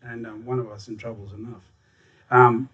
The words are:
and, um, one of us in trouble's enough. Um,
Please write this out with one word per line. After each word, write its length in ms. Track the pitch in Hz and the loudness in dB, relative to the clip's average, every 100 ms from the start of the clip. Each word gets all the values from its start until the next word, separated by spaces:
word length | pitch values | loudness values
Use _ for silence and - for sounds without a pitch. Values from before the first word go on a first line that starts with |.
and, 240 | 120 117 113 | -16 -12 -12
um, 200 | 107 120 | -14 -6
one 140 | 127 | -6
of 100 | 113 | -6
us 180 | 104 - | -14 -14
in 80 | 107 | -12
trouble's 380 | 117 110 98 | -12 -12 -14
enough. 300 | 101 117 117 _ _ _ _ _ _ _ | -14 -16 -16 _ _ _ _ _ _ _
Um, 380 | 131 120 117 131 | 8 8 6 -4